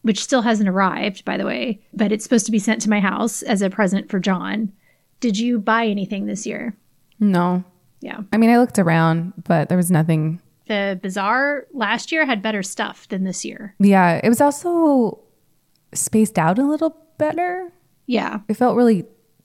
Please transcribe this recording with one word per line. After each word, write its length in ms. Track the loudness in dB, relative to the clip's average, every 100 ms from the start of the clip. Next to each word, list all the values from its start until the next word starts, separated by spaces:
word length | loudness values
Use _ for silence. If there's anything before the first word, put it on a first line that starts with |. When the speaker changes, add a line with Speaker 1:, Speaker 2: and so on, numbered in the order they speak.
Speaker 1:
which 200 | -2 -2
still 180 | 0 0
hasn't 260 | 2 0 0
arrived, 560 | 2 0 -2 -6 -6 -8
by 100 | -6
the 80 | -4
way, 360 | -4 -6 -8 _
but 180 | -4 -2
it's 120 | -2
supposed 220 | 0 0 2
to 60 |
be 80 | -2
sent 220 | 0 -2
to 60 | 0
my 100 | 0
house 420 | 0 -2 -4 -4
as 200 | -4 -2
a 80 | 0
present 400 | 0 0 0 -2
for 100 | -4
John. 520 | -2 -2 -4 -6 -6 -10 _ _ _ -6
Did 180 | -4 -2
you 220 | -2 -2
buy 280 | 0 0 0
anything 400 | -2 -4 -6 -6
this 180 | -8 -8
year? 320 | -10 -10 -12 _ _ _ -2
Speaker 2:
No. 440 | 2 2 2 -2 -6 _ _ _
Speaker 1:
Yeah. 200 | -16 -14 -2
Speaker 2:
I 60 | 2
mean, 140 | 4
I 80 | 6
looked 180 | 4 2
around, 540 | 2 4 4 2 -2 -6 -2
but 220 | 0 2
there 100 | 0
was 120 | 2
nothing. 520 | 2 2 0 0 -4 _ _ -6
Speaker 1:
The 320 | -4 -4 -6
bazaar 640 | -6 -4 0 0 0 -4 -8
last 380 | -4 -2 -2 -2
year 140 | -2 0
had 160 | -2
better 180 | -2 -4
stuff 460 | -6 -6 -8 -8 -8
than 160 | -4
this 200 | -4 -6
year. 300 | -10 -12 -8 2
Speaker 2:
Yeah. 400 | 4 6 4 2
It 60 | 2
was 120 | 4
also 800 | 2 2 0 2 4 4 2 -4 _ _ _ _ _ _ _
spaced 440 | -8 0 2 2 2
out 220 | 0 2
a 40 | 0
little 300 | 0 -2 -4 _ -4
better. 540 | -2 -2 -4 -4 -10 _ _ _ -4
Speaker 1:
Yeah. 340 | -2 -2 -6 -6
Speaker 2:
It 80 | 0
felt 200 | 2 4
really 300 | 4 2 -2 _ _ _